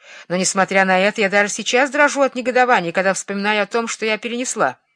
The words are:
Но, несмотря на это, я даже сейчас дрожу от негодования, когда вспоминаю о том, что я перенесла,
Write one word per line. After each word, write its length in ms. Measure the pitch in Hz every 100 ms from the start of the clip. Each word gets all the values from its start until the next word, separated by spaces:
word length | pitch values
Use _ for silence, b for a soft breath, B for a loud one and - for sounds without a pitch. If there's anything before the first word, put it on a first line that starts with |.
| B B B
Но, 80 | 180
несмотря 480 | 180 196 185 196
на 140 | 190 185
это, 220 | 202 220
я 100 | 196
даже 220 | 202 202
сейчас 380 | - 208 247 277
дрожу 320 | 294 294 262
от 120 | 269
негодования, 560 | 254 240 247 247 226 170
когда 240 | 190 190
вспоминаю 480 | 180 - 202 208 208
о 40 | 196
том, 200 | 233 233
что 180 | -
я 140 | 220 214
перенесла, 600 | 240 240 254 220 143 - _